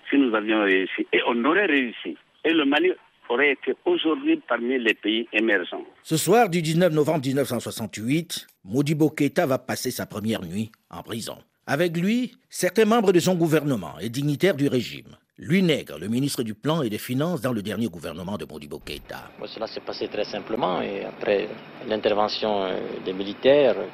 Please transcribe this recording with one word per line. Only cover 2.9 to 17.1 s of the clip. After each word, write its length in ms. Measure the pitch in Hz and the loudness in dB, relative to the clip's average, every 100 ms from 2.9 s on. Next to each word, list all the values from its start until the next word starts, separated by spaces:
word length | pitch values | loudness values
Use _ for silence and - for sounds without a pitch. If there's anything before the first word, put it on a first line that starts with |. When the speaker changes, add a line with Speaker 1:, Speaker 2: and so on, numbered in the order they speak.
| - _ _ - | -2 _ _ -4
Speaker 1:
aurait 240 | - 147 | 2 2
été 220 | 135 - - | 2 -4 -2
aujourd'hui 560 | - 175 160 147 147 160 - | 0 2 2 0 2 0 0
parmi 300 | 117 117 131 | -2 0 0
les 160 | 113 | 0
pays 340 | 104 101 113 117 | -2 0 -2 -2
émergents. 520 | 107 113 101 85 95 - _ | 0 2 2 0 -10 -14 _
Speaker 2:
Ce 140 | - 160 | -2 -2
soir 320 | 156 220 220 | 4 4 4
du 140 | 175 | 2
dix-neuf 300 | 156 160 180 | 2 4 4
novembre 280 | 156 147 160 | 4 2 2
dix-neuf 280 | 135 135 127 | 0 0 0
cent 120 | 120 | -2
soixante-huit, 840 | 104 98 110 - 113 156 170 - - _ | -4 -8 -8 -6 0 0 -2 -10 -10 _
Modibo 460 | 92 123 147 151 151 | -4 0 2 2 2
Keïta 340 | - 143 - | 2 0 2
va 140 | 160 127 | 2 0
passer 320 | - 107 127 | -2 -6 -6
sa 160 | - 95 | -6 -8
première 360 | 107 107 101 | -6 -4 -4
nuit 300 | 87 95 110 _ _ | -4 -6 -6 _ _
en 140 | 85 | -16
prison. 340 | - 113 92 - _ _ - | -10 -8 -8 -12 _ _ -4
Avec 300 | 139 180 165 | 0 0 0
lui, 400 | 185 240 254 - _ | 0 0 -2 -10 _
certains 360 | - 180 180 | -4 0 4
membres 280 | 220 240 196 | 4 6 6
de 80 | 175 | 4
son 140 | 175 | 4
gouvernement 640 | 180 165 151 143 120 80 71 | 2 4 4 2 -2 -4 -8
et 80 | 107 | -6
dignitaires 460 | 127 143 143 180 | -2 -2 2 2
du 140 | 143 139 | 2 2
régime. 480 | 127 107 67 - - _ - | 0 -2 -10 -16 -20 _ -16
Lui 260 | 107 185 | 0 4
Nègre, 360 | 180 131 76 73 | 4 2 -2 -10
le 80 | 95 | -4
ministre 380 | 117 139 - | -2 -2 -2
du 100 | 113 | -6
Plan 280 | 101 139 165 | -4 -2 0
et 80 | 120 | 0
des 80 | 104 | -4
Finances 420 | - | -4